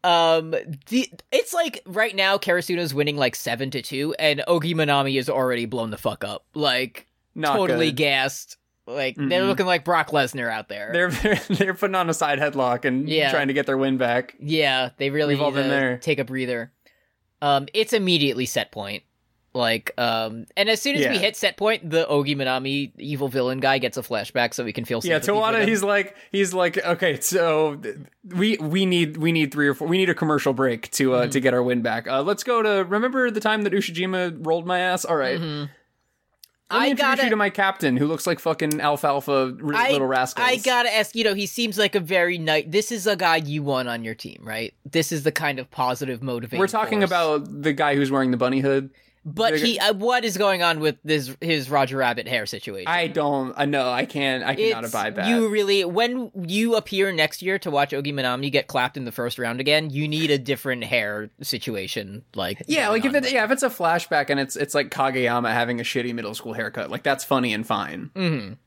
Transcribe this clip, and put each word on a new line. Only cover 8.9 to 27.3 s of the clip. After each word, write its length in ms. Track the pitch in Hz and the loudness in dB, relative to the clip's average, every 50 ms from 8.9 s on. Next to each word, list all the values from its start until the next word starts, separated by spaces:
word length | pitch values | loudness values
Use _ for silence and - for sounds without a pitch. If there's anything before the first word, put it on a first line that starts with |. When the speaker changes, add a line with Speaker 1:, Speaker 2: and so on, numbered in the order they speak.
| 120 143 135 131 120 | -6 -4 -4 -4 -2
Speaker 1:
they're 240 | 143 143 135 175 180 190 | -2 -2 0 2 2 2
Speaker 2:
Mm-mm. 40 | |
Speaker 1:
looking 180 | 196 190 156 196 | 2 2 0 2
like 180 | 180 180 170 135 | 2 2 0 2
Brock 280 | 170 175 165 151 - | 2 2 2 2 2
Lesnar 380 | 147 151 135 123 - 135 120 117 | 2 2 2 2 -2 -4 -4 -4
out 200 | 113 110 104 _ | -4 -6 -6 _
there. 220 | 98 104 104 110 120 | -10 -10 -8 -2 0
Speaker 2:
They're, 180 | 170 180 180 | 2 2 2
<laughs> 0 | |
they're, 300 | 143 113 - 214 208 - - - | 0 0 2 2 2 2 2 -2
they're 240 | 196 - - 190 185 | 0 2 2 0 0
putting 220 | - - 196 190 | 0 -2 0 2
on 140 | 185 180 165 | 2 2 2
a 40 | 160 | 0
side 260 | - 165 147 143 135 | 0 2 0 2 2
headlock 460 | 151 147 139 139 127 123 123 123 - | 0 0 2 2 2 2 2 2 0
and 240 | 139 127 131 143 151 | 0 0 0 0 0
Speaker 1:
Yeah. 200 | 156 156 147 139 | 2 2 2 4
Speaker 2:
trying 200 | 131 151 143 135 | 2 2 2 2
to 40 | 135 | 0
get 120 | 143 139 | 0 0
their 120 | - 135 | 0 0
win 200 | 131 135 135 131 | 2 2 2 2
back. 380 | 127 127 120 120 127 127 - - _ | 2 2 2 2 0 0 -4 -14 _
Speaker 1:
Yeah, 520 | - 147 160 156 151 139 131 127 131 120 _ | -4 -2 0 2 4 2 2 2 0 -2 _
they 120 | _ 139 139 | _ -4 -2
really 260 | 139 156 151 143 143 | 0 2 2 2 2
Speaker 2:
We've 80 | 139 151 | 2 2
all 80 | 143 | 0
Speaker 1:
need 40 | 135 | 2
Speaker 2:
been 60 | 143 139 | 0 0
Speaker 1:
to 40 | 139 | 2
Speaker 2:
there. 280 | 143 139 135 127 123 | 2 2 2 0 -2
Speaker 1:
take 220 | 123 - 165 151 139 | -2 -2 -2 -2 -2
a 40 | 135 | -2
breather. 480 | 123 131 131 131 123 123 117 113 117 _ _ _ _ _ _ _ _ _ _ _ _ _ _ | -4 -4 -4 -2 -2 -4 -4 -6 -10 _ _ _ _ _ _ _ _ _ _ _ _ _ _
Um, 260 | 147 143 143 139 139 139 - | 0 2 2 2 2 0 -2
it's 180 | 214 220 220 | -2 0 2
immediately 540 | 240 220 196 185 175 160 147 139 120 117 127 | 0 0 4 4 4 4 4 4 2 0 -2
set 260 | 117 - 120 101 - | -2 -2 -2 -4 -4
point. 320 | - 107 101 98 107 - _ _ _ _ _ _ _ _ _ _ | -6 -10 -8 -8 -8 -10 _ _ _ _ _ _ _ _ _ _
Like, 400 | _ 127 120 113 113 110 - - - | _ -2 0 0 0 0 -2 -6 -4
um, 480 | - 120 117 113 113 113 110 110 117 - _ _ | 0 0 0 2 0 -2 -4 -6 -10 -14 _ _
and 140 | - 202 214 | 0 2 2
as 100 | 226 - | 2 0
soon 160 | - 277 277 | 0 -2 0
as 120 | 294 285 | 2 2
we 80 | 262 - | 2 2
Speaker 2:
Yeah. 60 | 185 | 2
Speaker 1:
hit 140 | 190 214 214 | 0 0 0
set 220 | - - 190 - | 0 -2 -2 0
point, 320 | - 202 214 226 - - 165 | 2 0 0 0 0 -2 0
the 160 | 156 165 165 | 0 0 2
Ogi 300 | - 147 143 143 143 147 | 2 2 0 2 0 -2
Minami 560 | 139 135 131 131 131 131 135 139 143 143 - _ - | -2 0 0 0 -2 -2 -2 -2 -2 -4 -6 _ -12
evil 300 | - 139 147 131 143 135 | -8 -8 -4 -4 -4 -2
villain 300 | 120 135 123 127 131 131 | 0 0 0 0 -2 0
guy 200 | 131 131 135 135 | 2 2 2 2
gets 180 | 135 120 - | 2 -2 -4
a 60 | 131 117 | -4 -6
flashback 500 | - 123 107 101 - - 123 120 117 - | -4 -4 -4 -4 -2 0 0 0 0 0
so 100 | - 123 | -4 -6
we 80 | 110 104 | -6 -6
can 120 | - 117 | -6 -4
feel 120 | - 120 113 110 | -4 -4 -4 0
Speaker 2:
Yeah, 120 | 175 165 151 | 0 0 0
Speaker 1:
sympathy 120 | - 202 | 2 2
for 80 | 208 214 | 2 2
Speaker 2:
Tawada, 200 | 220 226 226 226 | 2 2 2 2
Speaker 1:
them. 60 | 208 | 2
Speaker 2:
he's 140 | 208 226 202 196 | 2 2 2 2
like, 320 | 202 202 202 190 196 - - - _ | 2 2 0 0 -2 -8 -18 -14 _
he's 220 | - 196 196 180 180 | 0 0 0 2 2
like, 240 | 185 180 175 170 | 2 2 2 2
"Okay, 420 | 185 - 170 175 165 190 170 139 120 | 0 0 0 0 2 2 0 0 0
so 560 | - - | -2 0